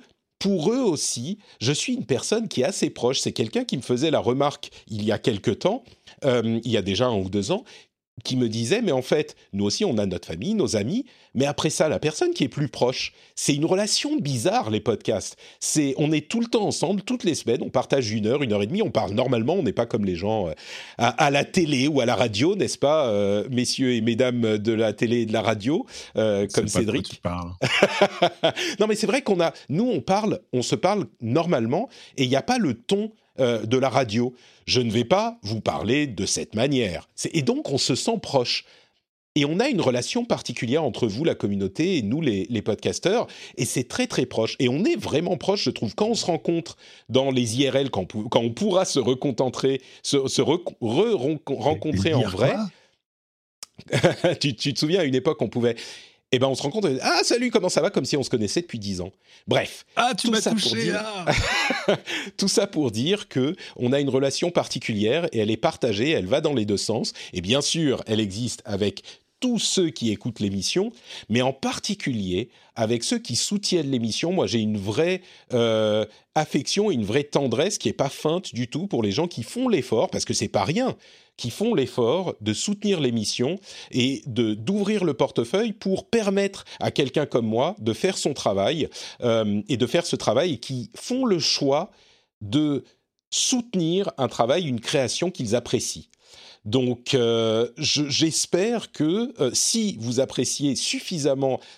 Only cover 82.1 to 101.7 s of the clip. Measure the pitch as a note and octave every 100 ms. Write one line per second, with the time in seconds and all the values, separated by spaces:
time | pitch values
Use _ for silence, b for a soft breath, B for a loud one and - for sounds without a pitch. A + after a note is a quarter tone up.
82.1 | E3+ E3+ - G#2+ G#2 - G3+ G#3 F3+ B2+
83.1 | A#2 G#2 - B2 F#3+ B B B C3 B2+
84.1 | C3 C#3+ A2+ A2 G#2+ A2+ G#3 G3+ G#3+ F3
85.1 | C3 C3+ - A#2 G3 A#3 - G3 F#3+ -
86.1 | A#3 G3+ G3 G3 - - B A#2 - C3
87.1 | D#3 C#3+ B2+ A2 A2+ D#3 G#3+ A2+ G#2+ F#3+
88.1 | F#3 E3+ C3+ A#2 G2 G#2 E3 F3+ B B
89.1 | B B2 A2+ G#2 G#2 G#2 A#2+ A#2+ E3+ -
90.1 | B2+ - A2+ F3+ - - B2+ - - -
91.1 | B3+ B3+ F3 - - C#3 C#3+ F#3+ b b
92.1 | b b b G2+ C#3 D3+ C3+ - b b
93.1 | b _ - - B3+ A#3 F#3 D#3+ F#3 G3
94.1 | - B2 - A#2 E3+ D#3+ A#2 - D3 A#2+
95.1 | - F3 - G#2 A#2+ - A2+ - D#2+ -
96.1 | B B B B B G#2 C3 B2 A#2+ -
97.1 | C3 A#2 A2+ A2+ A2 A#2+ D3+ D3 C#3+ D3
98.1 | B2 D#3+ - - F3 A3 A#3 - - D3+
99.1 | G3+ B3 - C3 - - A3+ G#3+ G#2+ A#2
100.1 | A#2+ C3 - B2 - C#3+ A#2+ - C4 -
101.1 | F3 C#3+ C3+ C3+ B2 B